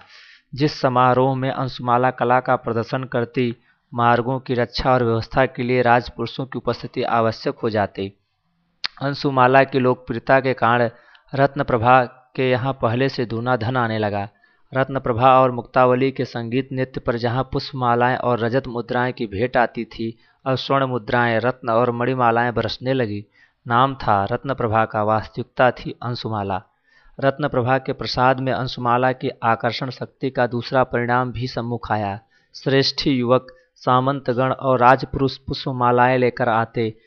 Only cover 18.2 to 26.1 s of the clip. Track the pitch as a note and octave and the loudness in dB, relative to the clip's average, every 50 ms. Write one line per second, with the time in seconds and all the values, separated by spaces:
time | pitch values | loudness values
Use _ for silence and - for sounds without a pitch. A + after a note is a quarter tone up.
18.2 | - A#2+ B2 A2 A2+ A#2 A#2 C3+ C3 C3 A2+ A#2+ A2+ - B2 B2 B2 B2+ B2 - | 0 0 0 0 0 0 0 -2 -2 -4 -8 -8 -6 -4 -2 -2 -2 -2 -4 -6
19.2 | A#2+ G2+ G2+ F#2+ A#2 B2 - B2+ A#2+ - - A#2+ A2+ - - - A2+ A2+ A#2 _ | -8 -6 -4 -4 -2 0 2 2 0 0 -2 -8 -10 -10 -8 -8 -8 -8 -10 _
20.2 | _ _ _ _ - C3+ C3 B2+ - - C#3 C#3 C3+ C3 B2 A#2+ G#2 A2 A#2+ A#2+ | _ _ _ _ -4 -4 -4 -2 -2 0 0 0 0 0 -2 -4 -4 -2 0 0
21.2 | A#2+ A#2 A2+ A2 A2 B2 B2 - - A#2+ A2+ A2+ B2 B2 A#2 A#2 A#2+ B2+ C3 B2+ | 2 2 0 0 0 -2 -4 -4 -2 0 2 2 2 2 0 -2 -2 -2 0 2
22.2 | B2 A#2 A2+ A#2 A#2+ B2 A2+ A#2 A2 G#2+ - - A#2+ B2+ C3+ C3 A#2+ G#2 G#2 G#2 | 2 2 2 2 0 0 0 -2 -4 -4 -6 -6 -4 -2 -2 -2 -2 -2 -4 -8
23.2 | G2+ _ _ _ - _ _ _ - B2 A#2 A#2+ C3 C#3 C3 B2+ - B2 G#2 G2+ | -10 _ _ _ -20 _ _ _ -4 0 2 2 2 2 0 -2 0 2 2 2
24.2 | G2 G2+ A#2+ B2 - C#3 C3 B2 A#2+ A2 G#2 A2 A2 G#2+ - A2 G#2 G#2+ A2 G#2+ | 2 0 -4 -6 -4 -6 -4 -2 -2 0 2 0 0 0 0 -2 0 0 0 -2
25.2 | G#2+ - - - A#2 _ - - C3 B2 A#2 - - D#3 - - - A#2+ | -2 -6 -10 -12 -12 _ 0 2 2 2 2 -2 -8 -12 -12 -10 -8 -8